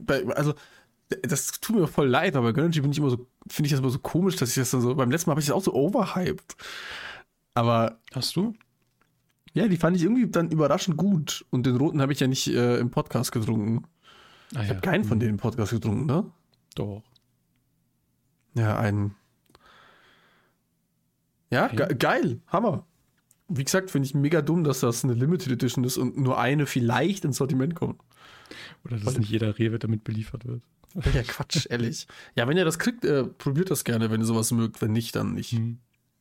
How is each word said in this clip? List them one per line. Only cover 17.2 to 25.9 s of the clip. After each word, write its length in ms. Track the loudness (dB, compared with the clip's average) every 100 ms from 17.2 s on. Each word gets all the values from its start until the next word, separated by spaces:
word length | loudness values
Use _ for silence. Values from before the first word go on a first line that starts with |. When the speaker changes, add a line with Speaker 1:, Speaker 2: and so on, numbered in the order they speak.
| _ _ _ _ _ _ _ _ _ _ _ _ _
Speaker 1:
Ja, 240 | -2 0 2
einen. 380 | 0 0 -2 -6 _ _ _ -20 _ -20 -20 _ _ _ _ _ _ _ _ _ _ _ _ _ _ _ -2
Ja, 160 | 0 2
Speaker 2:
Okay. 220 | 0 -2
Speaker 1:
ge-, 80 | 0
geil. 440 | 2 2 0 -2 -4
Hammer. 360 | 0 0 -2 -6 _ _ _ _ _ -6
Wie 140 | -4
gesagt, 280 | 0 0 0
finde 140 | -2 0
ich 80 | 0
mega 260 | 2 2
dumm, 220 | 2 2
dass 160 | 2 2
das 240 | 0 0
eine 100 | 0
Limited 380 | 2 2 0 0
Edition 320 | 0 0 0
ist 140 | -2